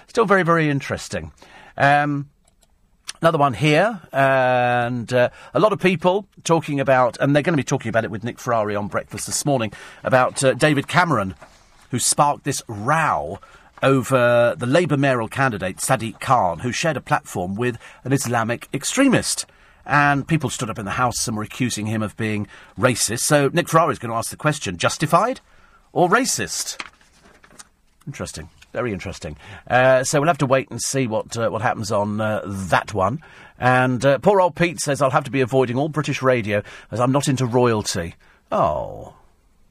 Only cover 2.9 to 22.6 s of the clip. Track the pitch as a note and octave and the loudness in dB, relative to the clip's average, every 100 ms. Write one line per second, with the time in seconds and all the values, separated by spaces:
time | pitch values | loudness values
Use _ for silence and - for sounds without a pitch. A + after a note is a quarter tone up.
2.9 | _ - - E3 D#3+ C#3+ G#2+ D3+ D3+ G#3+ | _ -20 -2 2 4 2 2 2 4 2
3.9 | G3 - C3+ C3+ C3+ B2+ B2+ B2 B2 A#2+ | -2 -4 0 2 4 4 2 2 0 0
4.9 | B2 A2 B2 A#2+ - - C#3+ G#3+ G3 F#3 | -4 0 2 2 -2 -6 2 2 2 0
5.9 | F3 F3+ G3 G3+ - - E3 D#3 C#3 C3+ | 2 2 0 -2 -6 0 0 0 -2 2
6.9 | B2+ B2 - C#3 C#3+ C#3 D#3+ B2 C#3 A2+ | 4 4 2 2 2 2 0 0 -2 0
7.9 | A2 G#2+ G#2 A#2 - B2 A#2 G#2 G#2 G2+ | -2 -2 -6 -8 -8 -2 0 0 -4 -4
8.9 | A#2 - G#2+ - - D3+ C3 A2 - - | -6 -6 -10 -6 -4 0 0 -2 -8 -18
9.9 | - - B2+ A#2 - C3 B2 D#3 C#3 - | -10 0 2 2 2 0 2 2 2 0
10.9 | E3 F3 A#2+ F#2+ - - - _ _ _ | 0 2 0 -2 -8 -16 -20 _ _ _
11.9 | B2 - - D3 B2+ C#3+ C3+ - G#2 A2+ | -2 0 2 0 0 -6 -6 -8 -6 -2
12.9 | D#3+ C#3+ E2 D2 G2+ - - - - C3+ | 0 0 0 -4 -10 -16 -20 -20 -2 2
13.9 | C3+ A#2 C3 A#2+ A#2+ A#2+ E2 A#2+ D#3 C4+ | 2 2 2 4 4 4 2 0 2 2
14.9 | C#3 C#3 B2+ A2 - C3+ G2+ F#2 F2 - | 2 2 0 -2 -2 -2 -2 -6 -6 -2
15.9 | B2+ A2 - - B2 F2+ E2 B2 - E3 | -2 -4 -6 0 2 2 -2 -6 -4 -2
16.9 | C3+ - D3 - G2+ F2+ G2+ B2 A2+ - | -4 -2 -4 -2 -6 -4 -4 -4 -4 -12
17.9 | - B2+ C3+ A#2 A#2+ A2 A#2 - C3+ - | -12 -2 -2 0 -2 -2 -4 -6 -8 -4
18.9 | B3 C#4 D3 - - - _ _ _ - | 2 4 2 0 -6 -8 _ _ _ -2
19.9 | D3 C#3+ C#3+ B2+ D#3+ B2 - A2 A2+ G2 | 2 2 0 0 -2 -2 -4 -6 -6 -6
20.9 | G#2+ B2+ - - G#2+ G#2+ - B2 G#2+ G#2+ | -2 -2 -2 -4 -4 -6 -4 -4 -2 -4
21.9 | A2 G2+ - A2 G#2 G2+ - | -4 -4 -4 -4 -4 -6 -12